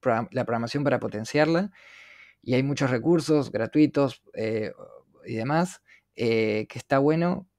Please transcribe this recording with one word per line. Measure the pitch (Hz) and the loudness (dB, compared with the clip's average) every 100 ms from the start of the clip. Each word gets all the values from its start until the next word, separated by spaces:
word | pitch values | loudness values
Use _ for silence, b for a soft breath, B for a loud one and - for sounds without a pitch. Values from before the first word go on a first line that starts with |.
program-, | 131 113 117 | 2 0 -2
la | 123 | -6
programación | 117 117 117 147 | -2 -2 -2 -2
para | 147 123 | 0 0
potenciarla. | 117 104 110 151 151 165 196 B B B B B B B | -2 -8 -4 0 2 2 -2 B B B B B B B
Y | - | -2
hay | 123 | 0
muchos | 139 139 135 | 0 0 0
recursos | 123 131 170 151 151 123 | 0 2 2 2 0 0
gratuitos, | 107 113 151 151 - 139 - _ | -4 -2 4 4 4 0 -2 _
eh, | - 110 110 107 - 98 - _ _ - | -6 -4 -2 -4 -10 -20 -20 _ _ -10
y | 113 | -6
demás, | 117 156 185 - b b _ - | -2 0 0 -4 b b _ -4
eh, | 117 113 110 107 110 | 0 2 2 -2 -4
que | - | -12
está | - 135 | -2 2
bueno | 143 160 170 180 - | 2 2 0 -2 -8